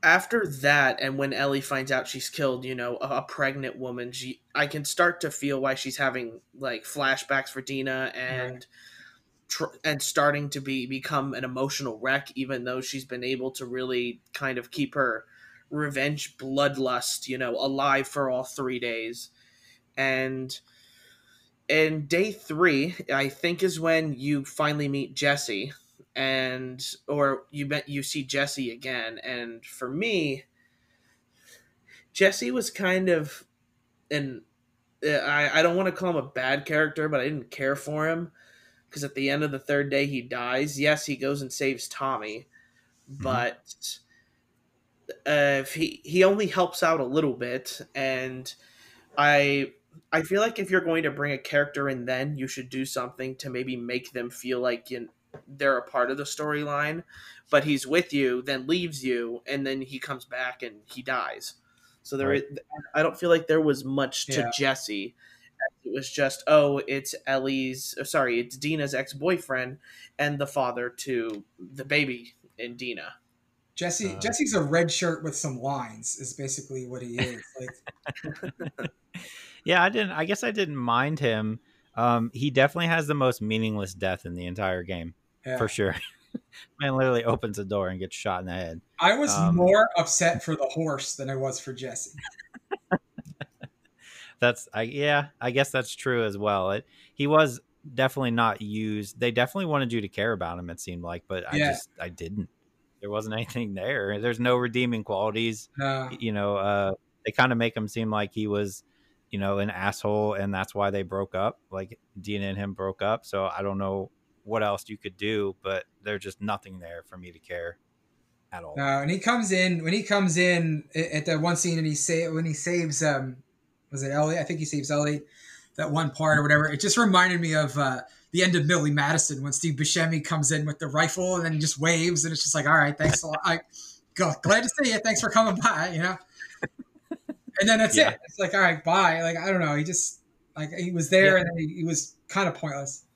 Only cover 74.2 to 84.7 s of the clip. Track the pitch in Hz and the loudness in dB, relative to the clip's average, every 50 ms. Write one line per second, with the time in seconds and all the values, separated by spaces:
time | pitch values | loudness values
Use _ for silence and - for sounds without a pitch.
74.2 | - 220 226 - 302 240 208 190 156 139 151 170 170 165 165 - 180 170 165 160 | -4 -4 0 0 0 2 2 2 2 4 4 2 2 2 0 0 0 0 -2 -2
75.2 | 156 160 143 - - 156 131 123 120 139 139 135 123 113 110 110 113 - - - | -4 -6 -6 -4 -4 -4 -6 -4 -4 -4 -4 -4 -6 -8 -12 -10 -8 -8 -8 -8
76.2 | 139 127 - - 139 135 131 - 131 - 135 131 127 123 127 127 123 120 120 123 | -8 -12 -10 -8 -6 -6 -6 -8 -8 -10 -10 -10 -10 -10 -10 -10 -10 -8 -4 -4
77.2 | - 127 120 110 101 - - - 127 123 - - _ - - _ _ 147 139 - | -4 -4 -4 -12 -16 -16 -14 -12 -12 -12 -14 -14 _ -18 -18 _ _ -12 -12 -10
78.2 | - 156 147 - - 180 - _ 175 156 _ - 127 165 _ _ _ _ _ 175 | -10 -12 -12 -8 -10 -10 -10 _ -10 -12 _ -8 -10 -10 _ _ _ _ _ -16
79.2 | - - - - - - - - _ - 170 180 175 190 214 233 214 190 - 151 | -16 -16 -18 -18 -20 -20 -20 -12 _ 2 4 4 4 4 4 2 -2 -2 -2 -4
80.2 | 160 175 202 - - 240 214 214 196 160 151 139 123 120 117 120 131 147 156 147 | -2 -2 -2 -2 -2 -4 0 0 -2 -2 -2 -4 0 2 2 4 4 2 0 0
81.2 | 135 120 113 110 107 107 110 117 _ _ _ _ _ _ _ - 117 120 120 117 | 2 2 2 2 0 -2 -4 -4 _ _ _ _ _ _ _ 2 4 4 4 4
82.2 | 113 117 - 120 127 147 127 135 135 143 - 170 170 165 165 165 156 143 151 147 | 2 0 -4 -2 -2 0 4 6 4 6 4 2 0 2 2 2 2 2 2 4
83.2 | 135 127 120 - 107 107 110 110 110 110 110 104 98 92 92 92 95 95 92 87 | 4 2 2 2 -2 0 0 0 2 0 0 -2 -4 -6 -6 -2 -2 -2 -2 -2
84.2 | - 92 87 87 87 87 90 98 101 95 | -4 -8 -8 -6 -6 -6 -4 -2 0 0